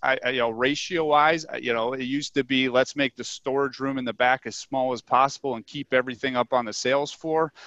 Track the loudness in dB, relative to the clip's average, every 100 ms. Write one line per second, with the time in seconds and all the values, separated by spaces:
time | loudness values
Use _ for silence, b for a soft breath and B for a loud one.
0 | 0 0 0 0 0 2 0 0 -2 -2
1 | 2 4 4 2 -4 -6 -2 0 -2 -4
2 | -4 -4 -2 -2 0 2 2 2 2 0
3 | -2 -4 -12 -8 -4 0 -2 -2 -4 -4
4 | -4 2 2 2 -2 -12 -6 -2 -2 -4
5 | 2 4 4 0 -6 -6 -8 -12 0 0
6 | 0 -4 -2 0 0 0 -2 -2 0 0
7 | -2 -6 -2 0 0 -4